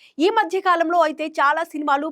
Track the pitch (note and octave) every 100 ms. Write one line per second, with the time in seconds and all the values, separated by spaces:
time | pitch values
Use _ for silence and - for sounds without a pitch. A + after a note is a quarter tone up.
0 | _ - F4 A4+ F4+ F#4+ F#4+ E4+ E4 F4
1 | D#4 D4+ D#4 D#4 C#4+ D#4 E4 D4+ D4 C#4
2 | D#4+